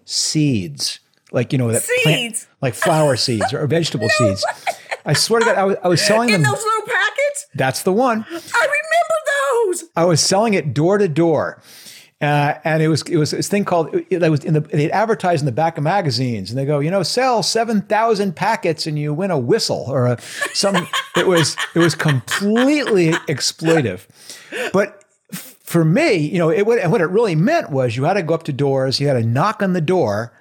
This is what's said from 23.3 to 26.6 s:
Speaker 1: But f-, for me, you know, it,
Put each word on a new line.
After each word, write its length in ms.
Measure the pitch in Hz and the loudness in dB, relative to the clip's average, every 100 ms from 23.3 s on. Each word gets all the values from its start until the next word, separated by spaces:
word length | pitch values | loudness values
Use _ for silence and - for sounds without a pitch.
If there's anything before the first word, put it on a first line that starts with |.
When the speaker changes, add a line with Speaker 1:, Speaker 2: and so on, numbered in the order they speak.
| 131 - - 160 165 117 90 - _ - - - 453 466 | -4 -4 -2 2 2 2 -4 -12 _ -20 -20 -14 -8 -2
Speaker 1:
But 320 | 190 208 - _ _ _ | 0 -2 -6 _ _ _
f-, 240 | - - - | -18 -18 -20
for 220 | - 170 | -4 2
me, 300 | 156 196 330 190 | 4 4 2 2
you 220 | 147 143 | 0 0
know, 100 | 165 | 2
it, 120 | 170 | 2